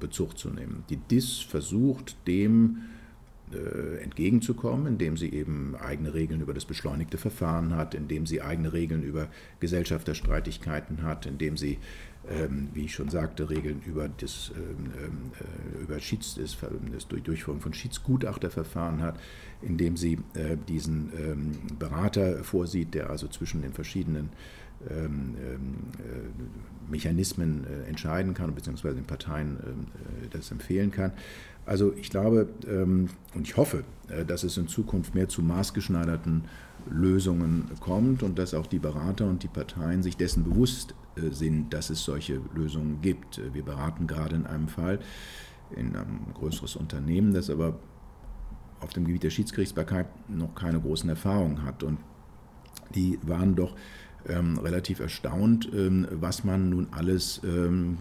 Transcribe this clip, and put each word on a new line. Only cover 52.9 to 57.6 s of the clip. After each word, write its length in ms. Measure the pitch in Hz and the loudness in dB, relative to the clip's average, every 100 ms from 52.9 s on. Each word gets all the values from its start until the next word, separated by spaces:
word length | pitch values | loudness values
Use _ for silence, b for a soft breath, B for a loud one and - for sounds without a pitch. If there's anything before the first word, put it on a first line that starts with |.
die 240 | 98 90 82 | 2 2 2
waren 340 | 78 85 95 90 | 0 4 6 6
doch, 180 | 87 - B B B B - | 2 -2 B B B B -2
ähm, 320 | 87 85 80 | 2 4 2
relativ 400 | 82 90 90 92 | 2 0 0 -2
erstaunt, 720 | 76 - - 82 110 113 - | -2 -2 -2 4 6 6 4
ähm, 340 | 104 95 92 87 | 2 4 6 4
was 320 | 85 87 92 | 0 -2 0
man 280 | 98 95 92 | 2 4 4
nun 180 | 90 - | 2 0
alles, 500 | 73 87 92 - - | 0 2 2 2 -4
ähm, 540 | 90 87 | 0 2